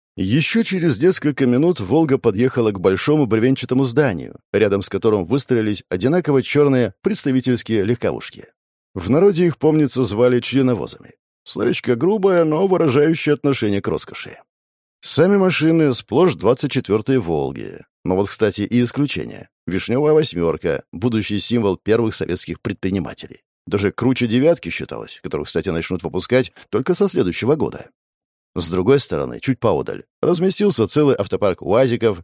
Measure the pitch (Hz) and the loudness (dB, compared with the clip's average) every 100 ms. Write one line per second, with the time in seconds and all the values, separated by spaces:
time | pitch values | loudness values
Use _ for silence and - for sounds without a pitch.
0 | _ - 95 165 - 226 226 185 160 107 | _ -6 -2 0 0 0 -2 -2 0 2
1 | 160 185 147 139 127 123 165 175 92 139 | 2 2 -2 0 2 2 2 0 0 2
2 | 160 135 120 101 127 127 110 98 92 95 | 2 2 2 2 0 0 0 0 0 2
3 | - 156 131 110 120 135 123 127 135 120 | 2 2 2 2 2 0 0 -2 0 2
4 | 143 87 58 - _ 101 107 98 101 98 | 0 -2 -8 -16 _ 0 2 2 -2 -2
5 | 117 107 82 135 - 123 107 104 - 92 | 2 2 2 -2 0 0 0 -4 -6 -2
6 | 113 175 170 139 120 143 143 131 113 - | 0 0 2 0 2 2 4 4 0 -2
7 | - 214 147 131 127 123 - 110 98 120 | -4 -2 0 0 0 -2 0 -2 0 0
8 | 98 62 - - - _ _ _ _ 98 | -2 -4 -8 -16 -20 _ _ _ _ -8
9 | 87 135 196 165 175 - 156 156 143 127 | 0 4 4 4 2 2 2 2 2 0
10 | 120 104 123 123 - 131 127 113 62 - | -2 2 2 2 0 2 2 0 -4 -10
11 | - _ _ _ - - 233 - - 117 | -20 _ _ _ -12 -4 -2 -2 -2 0
12 | 160 214 196 180 165 151 196 180 165 123 | 0 2 2 4 2 2 2 2 2 4
13 | 151 165 - 143 143 135 107 98 104 80 | 4 2 0 0 0 0 0 -2 -2 -6
14 | - - - - _ _ _ _ _ _ | -8 -14 -16 -18 _ _ _ _ _ _
15 | - - 175 202 185 - 160 165 151 120 | -4 2 4 4 4 2 2 4 2 0
16 | - 117 180 87 92 131 139 131 - 104 | -2 2 2 2 2 2 0 -4 0 -2
17 | 110 135 85 80 67 67 50 - - _ | 2 0 0 -2 -2 -6 -12 -14 -20 _
18 | 87 92 101 - 107 98 104 120 120 127 | -2 0 0 0 -2 0 -2 0 0 -2
19 | 143 - 58 52 - _ - 92 - 120 | -4 -4 -8 -12 -18 _ -6 -6 -2 0
20 | 147 156 151 85 82 76 87 73 - - | 2 2 2 0 -2 0 -2 -4 -6 -6
21 | 120 110 101 104 - 123 101 90 - 110 | -2 -2 -2 -4 -2 0 0 -2 0 0
22 | 113 - - 90 - 82 - 95 95 95 | 0 -2 -4 -6 -6 -8 -8 -6 -4 -4
23 | 71 - - - _ _ - 101 98 - | -4 -10 -18 -20 _ _ -6 -2 0 0
24 | 120 127 123 117 147 170 85 - - 57 | 0 0 0 2 2 2 -4 -10 -10 -12
25 | 53 - - 76 - 87 82 82 82 90 | -14 -14 -8 -8 -4 -4 -2 -4 -4 -6
26 | 82 92 85 123 127 - - 107 135 180 | -4 -6 0 0 0 -6 -6 -4 -2 0
27 | 202 170 95 82 107 156 80 - - _ | 0 0 -2 -2 -2 -2 -2 -6 -16 _
28 | _ _ _ _ _ - 80 90 92 139 | _ _ _ _ _ -8 -4 -2 2 2
29 | - 80 65 60 - 127 117 78 57 50 | 0 -4 -6 -6 -6 -2 0 -2 -4 -10
30 | - _ - 170 185 - 208 147 107 147 | -14 _ -2 0 0 0 0 0 0 2
31 | 147 123 101 98 101 87 76 107 131 117 | 2 2 -2 -2 -2 -2 0 2 2 2
32 | 113 92 | 0 -2